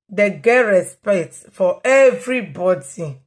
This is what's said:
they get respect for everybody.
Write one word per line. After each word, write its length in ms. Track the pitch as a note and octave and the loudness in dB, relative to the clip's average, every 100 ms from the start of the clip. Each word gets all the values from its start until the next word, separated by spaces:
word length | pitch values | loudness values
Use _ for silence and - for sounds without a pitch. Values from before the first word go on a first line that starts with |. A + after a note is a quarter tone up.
| _ | _
they 220 | G3 G#3 | -2 -2
get 300 | D#3 A3+ B3+ | 0 2 2
respect 760 | A3 F#3 - - G#3 G3 D#3+ - - | 4 0 0 -6 -4 -2 -4 -12 -16
for 280 | - F3+ F3+ | -2 -2 -2
everybody. 1400 | B3+ C4+ C4+ B3 B3 B3+ F3+ C#3 F3+ E3+ - - D#3 C3+ | 2 4 4 2 -4 -6 -6 -4 -2 -2 -6 -14 -14 -14